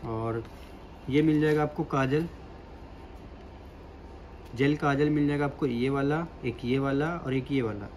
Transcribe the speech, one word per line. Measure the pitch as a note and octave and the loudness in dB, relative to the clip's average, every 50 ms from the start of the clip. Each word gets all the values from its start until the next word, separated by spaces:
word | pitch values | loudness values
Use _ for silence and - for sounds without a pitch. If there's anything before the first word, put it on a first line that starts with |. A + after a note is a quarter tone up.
| - | -6
और | B2+ A2+ A2 A2+ A#2 A2+ A#2 A2+ - - - - - - - - - - - - - | -4 -4 -2 -2 -2 -2 -2 -4 -6 -12 -16 -16 -16 -16 -16 -16 -16 -16 -14 -6 2
ये | B2+ D3 | 4 6
मिल | D#3 D#3+ D3+ D3+ | 6 6 6 6
जाएगा | D3+ D3+ D3+ D3+ D3+ | 6 6 4 4 2
आपको | D3 D3+ - D#3+ | 0 0 -4 -4
काजल, | - - C#3 C3+ C3 C#3 D3+ E3 E3+ - - - - - - - - - - - - - - - - - - - - - - - - - - - - - - - - - - - - - - - - - - - - - | 0 2 2 2 4 4 2 2 0 -6 -12 -16 -16 -16 -16 -16 -16 -16 -16 -16 -16 -16 -16 -16 -16 -16 -14 -16 -16 -16 -16 -16 -16 -16 -16 -16 -16 -16 -16 -18 -18 -18 -16 -16 -16 -16 -16 -16 -16 -16 -16 -16 -12 0
जेल | A2+ C3+ C#3 D3+ D3+ | 4 4 4 4 4
काजल | - D3 C#3 C#3 D3+ D3+ | 4 2 4 6 4 4
मिल | D3+ D3 D3 C#3+ | 6 4 4 4
जाएगा | D3 C#3+ D3 | 4 2 2
आपको, | C#3+ C#3+ - D3+ | 0 0 0 0
ये | C3+ A#2+ A#2+ B2 C3+ | 0 2 2 2 2
वाला, | C#3 C#3 C#3 C#3+ D3 D#3 E3+ D#3+ - - - | 2 2 2 2 2 0 0 -4 -8 -6 -4
एक | B2+ A2 - - | -4 -4 -2 0
ये | A#2 B2+ C3+ | 0 2 2
वाला | C3+ C#3 C#3 C#3 D3+ D#3+ F3 | 2 2 2 2 2 0 -2
और | E3+ - - C3 | -4 -2 0 0
एक | C3+ B2+ - | 0 0 2
ये | C#3+ C3+ | 0 0
वाला। | A#2+ A2 G#2 G2+ G2+ G2 - | 2 0 -2 -4 -8 -10 -12